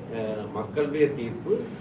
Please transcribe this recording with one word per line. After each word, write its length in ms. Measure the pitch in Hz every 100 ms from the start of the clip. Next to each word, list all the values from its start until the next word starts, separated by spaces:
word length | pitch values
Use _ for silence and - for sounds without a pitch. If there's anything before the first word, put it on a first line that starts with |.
| -
அஹ், 320 | 113 110 107 104
மக்களுடைய 600 | 104 104 147 143 151 139
தீர்ப்பு 400 | 120 113 - 147 226 - -